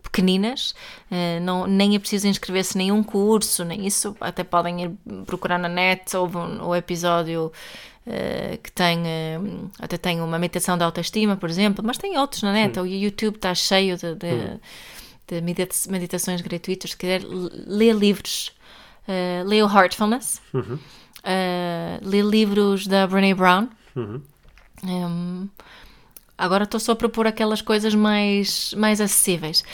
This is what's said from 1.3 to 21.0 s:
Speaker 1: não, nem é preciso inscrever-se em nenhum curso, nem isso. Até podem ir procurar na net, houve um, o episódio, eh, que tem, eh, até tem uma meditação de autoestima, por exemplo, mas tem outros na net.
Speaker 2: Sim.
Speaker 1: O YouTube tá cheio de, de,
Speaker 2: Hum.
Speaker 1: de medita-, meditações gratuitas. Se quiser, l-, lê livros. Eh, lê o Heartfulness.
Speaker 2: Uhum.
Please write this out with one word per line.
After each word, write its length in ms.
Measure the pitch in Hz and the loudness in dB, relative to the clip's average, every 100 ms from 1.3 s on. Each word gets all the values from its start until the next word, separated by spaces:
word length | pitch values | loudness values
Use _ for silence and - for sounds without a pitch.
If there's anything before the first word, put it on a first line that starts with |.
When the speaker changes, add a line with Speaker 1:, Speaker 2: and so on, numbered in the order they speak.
| 170 | -2
Speaker 1:
não, 260 | 180 180 | -2 -2
nem 300 | 185 196 202 | 2 4 4
é 40 | 208 | 4
preciso 260 | 202 202 202 | 0 0 0
inscrever-se 500 | 196 - 185 185 185 | 0 -2 -2 0 0
em 100 | 190 | 2
nenhum 180 | 208 | 2
curso, 600 | 208 202 208 220 220 - | 2 2 4 4 2 -2
nem 220 | 170 202 196 | -4 -4 -2
isso. 300 | - 208 202 | -2 -2 -4
Até 220 | 170 180 | -6 -6
podem 400 | 180 175 175 175 | 0 2 2 -2
ir 80 | 175 185 - 190 190 | -6 -8 -14 -12 -8
procurar 320 | 180 - 175 | -6 -2 0
na 80 | 175 | 0
net, 480 | 180 185 185 - 185 | 2 2 0 -2 -2
houve 200 | 180 175 | -2 -2
um, 280 | 170 160 170 | -6 -6 -2
o 80 | |
episódio, 800 | 175 175 175 175 170 160 165 160 - - - - - 240 | -2 -2 -2 0 0 0 -4 -4 -8 -18 -18 -20 -18 -10
eh, 480 | - - - - - | -6 -4 -4 -6 -10
que 100 | - | -10
tem, 300 | - 175 170 165 | -2 0 0 -4
eh, 320 | 160 160 160 196 180 - - | -4 -6 -6 -8 -10 -14 -12
até 200 | 170 175 | -8 -6
tem 240 | 180 170 | -4 -4
uma 160 | 165 165 | -2 -2
meditação 400 | 175 175 - 180 | -4 -2 -2 0
de 40 | |
autoestima, 540 | 170 170 170 220 214 196 | 0 -2 -4 0 0 0
por 140 | 165 | -2
exemplo, 340 | 170 208 196 214 | 0 0 0 -4
mas 120 | 269 | -4
tem 180 | 403 320 | -4 -2
outros 260 | 277 - | -2 -2
na 120 | 202 | 0
net. 180 | 208 208 190 | 2 0 0
Speaker 2:
Sim. 40 | |
Speaker 1:
O 60 | 185 | -4
YouTube 500 | 196 202 202 214 214 | -2 -4 -2 -4 -2
tá 180 | 185 | -2
cheio 440 | 180 - 190 190 175 | -2 2 2 2 -2
de, 160 | - | -6
de, 120 | 160 - | -6 -4
Speaker 2:
Hum. 320 | 120 - - - - - - - - - | -4 -4 -10 -16 -20 -18 -20 -20 -20 -10
Speaker 1:
de 140 | 170 | -6
medita-, 320 | 170 175 180 - - | -4 -4 -4 -4 -4
meditações 500 | 190 175 180 185 180 | -4 -4 -4 -2 -4
gratuitas. 520 | 175 170 185 185 - | -4 -6 -6 -6 -6
Se 40 | - | -6
quiser, 240 | 180 185 | -2 -2
l-, 280 | 190 185 180 - - | -4 -8 -8 -10 -4
lê 260 | 208 226 | 4 6
livros. 580 | 220 202 196 - - - _ - - - - - | 6 4 2 -2 -6 -8 _ -20 -20 -20 -16 -6
Eh, 360 | 185 180 180 | -4 -2 -2
lê 180 | 190 214 | 2 4
o 40 | 208 | 6
Heartfulness. 720 | 202 180 - 214 247 - - - | 6 6 4 0 0 -4 -10 -6
Speaker 2:
Uhum. 240 | 131 98 139 - - | -6 -4 -10 -12 -20